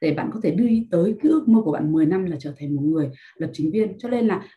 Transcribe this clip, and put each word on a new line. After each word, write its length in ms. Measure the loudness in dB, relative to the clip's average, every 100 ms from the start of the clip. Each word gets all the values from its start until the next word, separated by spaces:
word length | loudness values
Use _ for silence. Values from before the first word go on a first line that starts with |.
để 120 | -2
bạn 160 | -2 -4
có 60 | -4
thể 80 | -2
đi 360 | 0 2 2 2
tới 240 | 0 0 2
cái 80 | 2
ước 160 | 2 4
mơ 140 | 4 4
của 60 |
bạn 200 | -2 0
mười 140 | 2 2
năm 200 | 2 -2
là 120 | -6
trở 140 | -10 -10
thành 160 | -6 -2
một 60 |
người 280 | 0 0 -2 -6 -20 -10
lập 120 | -10
trình 180 | -4 -2
viên. 260 | 0 -2 -4
Cho 120 | -4
nên 180 | 0 0
là 180 | 0 -6